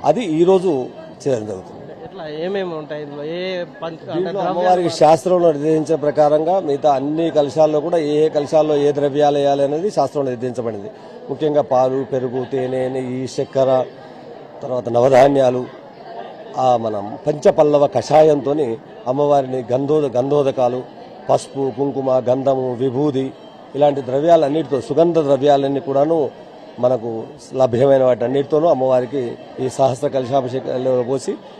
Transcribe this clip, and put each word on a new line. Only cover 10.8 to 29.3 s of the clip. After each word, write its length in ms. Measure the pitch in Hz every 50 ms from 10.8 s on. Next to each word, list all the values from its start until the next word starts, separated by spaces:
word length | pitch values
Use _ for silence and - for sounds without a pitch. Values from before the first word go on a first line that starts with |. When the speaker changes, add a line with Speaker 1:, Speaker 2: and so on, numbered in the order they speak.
| 98 - - - - - - - - -
Speaker 1:
ముఖ్యంగా 320 | 143 135 160 151 147 147
పాలు, 420 | 143 - 135 127 131 131 131 135 135
పెరుగు, 420 | - - 131 123 131 117 131 127
తేనె, 440 | 120 139 135 127 127 131 131 127 127
నెయ్యి, 360 | 131 131 131 127 123 127 131
చక్కెర, 600 | 120 - - 139 135 - 135 135 131 131 127 123 - - - - - - - - - - - - - - - -
తర్వాత 260 | 139 127 123 110 120
నవధాన్యాలు, 760 | 117 120 120 135 135 123 131 143 143 139 131 123 127 127 127 - - - - - - - - - - - - - - - - - - 123
ఆ, 200 | 131 131 123 120
మనం 400 | 113 113 107 104 98 104 113 113 - 147
పంచపల్లవ 600 | 151 147 - 208 185 - 156 147 147 147 143 139
కషాయంతోని 880 | - 123 113 - 143 156 156 160 151 143 131 135 143 156 151 120 113 110 - - - - - -
అమ్మవారిని 580 | 127 139 147 143 147 143 135 127 127 131 123 107 120
గంధోద-, 380 | 131 139 135 151 156 147 135 107 123
గంధోదకాలు, 680 | 127 139 147 147 143 135 131 - 127 123 123 127 123 - - - - - - - - -
పసుపు, 440 | 135 135 - - - 131 139 135 117 117
కుంకుమ, 340 | 139 143 131 135 135 131
గంధము, 640 | 127 131 120 117 123 135 131 131 135 131 131 127 123
విభూది, 600 | 113 127 135 117 127 147 151 135 135 135 135 - - - - - - - - -
ఇలాంటి 260 | 139 143 147 139 135
ద్రవ్యాలన్నిటితో, 800 | 131 117 127 139 147 170 170 165 156 139 143 160 160 135 143 127
సుగంధ 380 | 113 - 147 139 165 175 170 165
ద్రవ్యాలన్నీ 600 | 156 139 139 131 131 143 143 139 139 139 139 139
కూడాను 500 | 120 139 135 135 143 156 165 165 147 113 - - - - - - - - - -
మనకు 440 | 120 123 131 120 107 120 113 110 110 - 147 147 - - -
లభ్యమైన 480 | 135 131 127 113 117 131 139 135 135 131
వాటన్నిటితోనూ 640 | 127 123 110 117 120 131 139 139 135 156 151 156 175
అమ్మవారికి 680 | 156 131 131 131 131 127 127 120 135 143 127 117